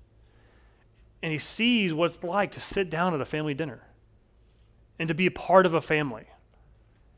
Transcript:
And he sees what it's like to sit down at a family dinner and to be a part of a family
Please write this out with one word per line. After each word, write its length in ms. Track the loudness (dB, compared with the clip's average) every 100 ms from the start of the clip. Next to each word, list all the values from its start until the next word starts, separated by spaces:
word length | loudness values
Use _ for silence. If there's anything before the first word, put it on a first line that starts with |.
| -20 _ _ _ -20 _ _ _ _ _ -20 _
And 80 | -6
he 80 | -4
sees 540 | -6 0 2 2 2
what 180 | 0 0
it's 120 | -2
like 300 | -4 -2 -2
to 80 | -6
sit 280 | -6 -4 -4
down 240 | -2 0
at 80 | 0
a 40 | -4
family 280 | -4 -4
dinner 280 | -4 -6 -8 -20 _ _ _ _ _ _ _ _ _ _ -8
and 100 | -4
to 60 |
be 120 | 0 0
a 60 |
part 340 | -2 6 6 6
of 80 |
a 80 | 2
family 440 | 0 0 0 -6 -16 -20 _ _ -20 -20 _ _ _